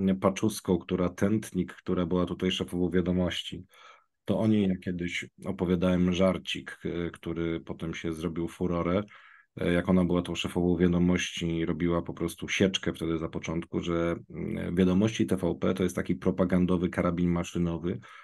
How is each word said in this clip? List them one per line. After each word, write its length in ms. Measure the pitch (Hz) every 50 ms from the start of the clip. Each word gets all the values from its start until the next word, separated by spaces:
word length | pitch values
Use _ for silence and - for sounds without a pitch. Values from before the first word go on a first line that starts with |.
| 98 95 95 95
Paczuską, 580 | 98 98 95 - - 110 107 - - - 92 85
która 300 | - - 92 95 90 85
Tętnik, 680 | 85 - 101 101 107 110 110 - - 92 87 - -
która 320 | - - - 92 87 87
była 200 | 80 87 90 90
tutaj 240 | 85 90 85 92 92
szefową 400 | 90 - 92 - 90 90 90 87
Wiadomości. 720 | 85 92 85 90 90 90 90 87 - - - - - 87 90 - _ - - - - - _ _ _ _ _
To 140 | - 101 -
o 80 | 110
niej 220 | 110 107 107 101 95
ja 80 | 92
kiedyś 500 | 90 - 92 90 87 87 87 - - - - _ - -
opowiadałem 680 | - 95 - 95 85 92 87 87 92 90 90 90 90 90
żarcik, 680 | 85 95 95 90 - - - - - 67 - - - -
e, 260 | 85 82 85 87 82
który 500 | 82 - - 85 82 82 85 82 82 80
potem 340 | 82 - - - 87 82 82
się 180 | - - 85 80
zrobił 360 | 78 80 87 80 87 82 82
furorę. 540 | - - 92 87 87 85 82 85 87 101 104 - - - - - - - _ _ - -
E, 120 | 87 87 87
jak 160 | 87 87 -
ona 160 | 92 92 90
była 180 | 85 87 90 87
tą 120 | - 85
szefową 420 | - - 95 - 90 87 90 90
Wiadomości, 880 | 85 90 90 87 87 87 90 90 87 - - - - 90 85 85 82 82
robiła 360 | 80 82 78 85 85 85 85 82
po 120 | - 80
prostu 340 | - 85 85 - - - -
sieczkę 440 | - - 104 95 95 - - - -
wtedy 260 | - 82 80 82 80
za 100 | 80 78
początku, 520 | - 85 - - 82 85 85 - - 90
że, 360 | - 85 85 85 85 85 85 - - -
mm, 440 | 85 82 85 82 85 87 87 90 87
Wiadomości 520 | 87 95 92 90 92 107 113 - - 107
T 100 | - 98
V 180 | 92 - 85 82
P 200 | - - 95 95
to 80 | 95 95
jest 140 | 92 -
taki 180 | 90 90 - 92
propagandowy 760 | 92 - 95 90 - 92 90 95 90 90 87 92 87 87 87
karabin 420 | - - 85 87 85 82 90 87
maszynowy, 680 | 87 87 85 - - 87 87 85 82 82 80 87 - 123 - - - -